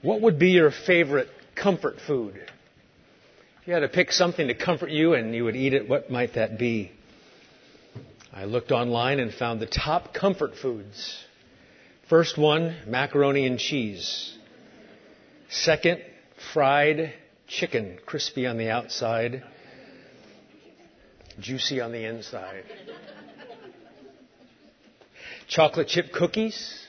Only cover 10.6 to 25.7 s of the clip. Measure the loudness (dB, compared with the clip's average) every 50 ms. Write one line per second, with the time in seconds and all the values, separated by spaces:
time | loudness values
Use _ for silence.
10.6 | -6 -6 -4 -6 -10 -14 -16 -14 -14 -14 -14 -14 -18 -20 _ _ _ _ _ _
11.6 | -20 _ _ -20 -20 -20 _ _ _ _ 4 4 4 4 0 2 2 4 4 2
12.6 | 0 -2 -4 -8 -8 -4 -2 -2 -2 0 2 4 4 4 4 2 2 0 0 -2
13.6 | -4 -4 -2 -2 -4 -4 -6 -8 -8 -8 -8 -8 -10 -12 -16 -18 -20 -20 -20 -20
14.6 | -20 -20 -20 -20 -20 -20 -20 -20 _ -20 -20 _ _ _ _ -20 _ _ -8 -2
15.6 | 2 2 2 4 2 0 0 0 -6 -18 -20 -20 _ _ _ -20 -18 -4 0 2
16.6 | 4 6 6 6 4 4 4 2 -2 -6 -6 -16 -20 _ _ _ _ _ -6 -4
17.6 | -4 -2 -2 -2 -4 -4 -12 -16 -14 -10 -8 -6 -6 -6 -4 -4 -4 -2 -2 -4
18.6 | -2 -2 -2 -2 -4 -6 -8 -4 -2 -2 0 0 -2 -2 -4 -8 -14 -16 -20 -20
19.6 | -20 -20 -20 -20 -20 -20 -20 -20 -20 -20 -20 -20 -20 -20 -20 -20 -20 _ _ -20
20.6 | _ -20 -20 _ -20 -20 _ _ _ _ _ _ -20 -20 -20 -16 -10 -10 -6 -4
21.6 | -4 -4 -2 -4 -4 -6 -6 -8 -6 -8 -8 -8 -12 -12 -12 -12 -12 -12 -14 -14
22.6 | -16 -16 -18 -18 -16 -18 -18 -18 -18 -20 -20 -20 -20 -20 -20 -20 -20 -20 -20 -20
23.6 | -20 -20 -20 -20 -20 -20 -20 -20 -20 -20 -20 _ -20 _ _ _ -20 _ _ _
24.6 | _ -20 _ _ _ _ _ _ -20 _ _ -20 -20 -18 -18 -20 -12 -4 2 4
25.6 | 4 4